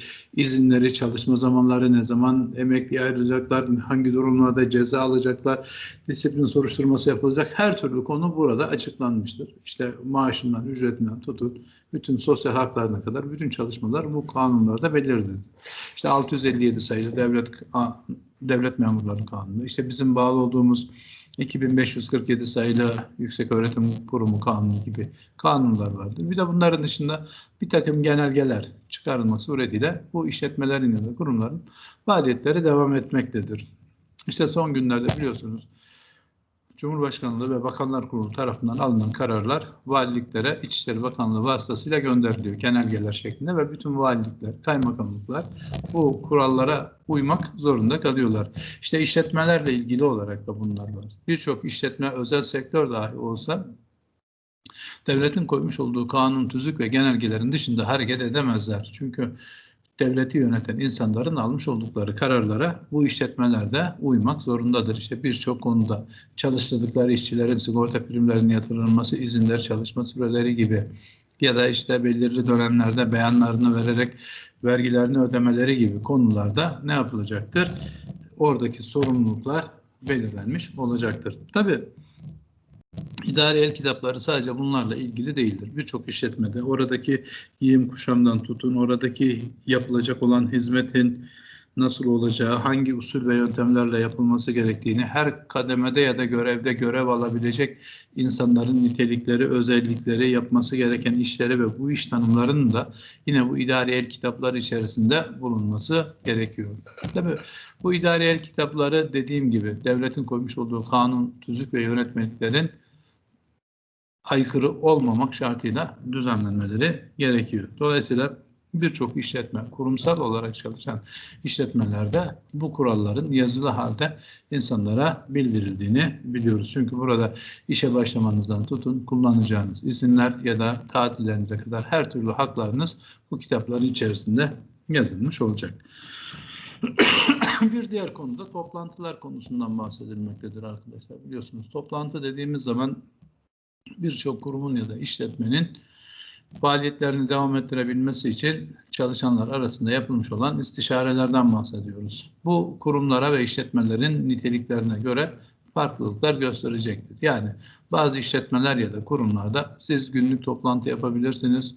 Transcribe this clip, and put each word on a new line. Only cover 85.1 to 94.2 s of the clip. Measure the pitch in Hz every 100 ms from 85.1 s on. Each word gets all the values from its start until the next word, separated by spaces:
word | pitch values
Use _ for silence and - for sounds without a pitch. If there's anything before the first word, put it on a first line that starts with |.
| 113 131 139
değildir. | 113 98 101 143
Birçok | - 120 -
işletmede | 110 120 - 107 113
oradaki | 127 131 123 127 147 135 - - - _
giyim | 131 131 123
kuşamdan | - - 123 120 113
tutun, | 110 117 127 123
oradaki | 120 123 127 123 135 117 117 - -
yapılacak | 127 127 123 117 123
olan | 123 123 120
hizmetin | 127 113 127 127 127 123 123 - - - - _ -
nasıl | 127 - 123
olacağı, | 120 117 113 117 117
hangi | 135 135 135
usul | 120 - 139 123
ve | 120
yöntemlerle | 120 113 120 123 120 117
yapılması | 113 120